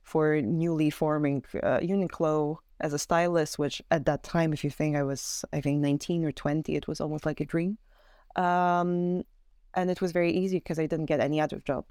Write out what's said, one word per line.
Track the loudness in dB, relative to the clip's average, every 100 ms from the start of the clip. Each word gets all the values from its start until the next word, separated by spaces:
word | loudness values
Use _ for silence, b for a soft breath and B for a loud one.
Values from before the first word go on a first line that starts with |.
for | -4 2 4 4
newly | 2 0 2 2 2
forming, | 2 0 2 2 0 -4 -4
uh, | 0 2
Uniqlo | 2 0 -2 0 0 2 0 -4 _ _
as | -4
a | -4
stylist, | 0 2 4 2 0 -2
which | -4 -4 -2
at | 0 2
that | -2
time, | -2 0 2
if | 0
you | -4
think | -2 -2 0
I |
was, | -2 -4 -6 -10 -6
I | -4
think, | 0 0
nineteen | 2 0 0 -2 -2
or |
twenty, | -2 -2 -2 -2 -4
it | -4
was | -6
almost | -4 -4 -4
like | -4
a | -4
dream. | -2 -2 -4 b b b b b -2
Um, | 2 2 4 2 2 0 0 -2 -4 _ _ _ _ -4
and | -2
it | 0
was | 0
very | 2 2
easy | 2 0 -2
'cause | -2 -2
I | -2
didn't | -2 0
get | 0
any | 2 2
other | 0 -2
job. | -4 -6 -6